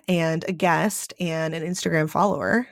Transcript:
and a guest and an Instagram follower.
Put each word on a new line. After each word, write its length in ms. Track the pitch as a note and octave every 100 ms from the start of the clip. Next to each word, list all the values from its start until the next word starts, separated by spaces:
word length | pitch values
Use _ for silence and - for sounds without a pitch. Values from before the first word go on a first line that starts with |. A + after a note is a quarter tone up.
| -
and 380 | F3 E3 D#3+ F#3
a 60 |
guest 600 | F3 F3+ D#3+ G3 - - -
and 340 | F3 D#3+ D#3+
an 120 | D#3+
Instagram 440 | E3 F3+ F3+ E3 D#3
follower. 600 | - G3+ E3 F#2 A3+ B3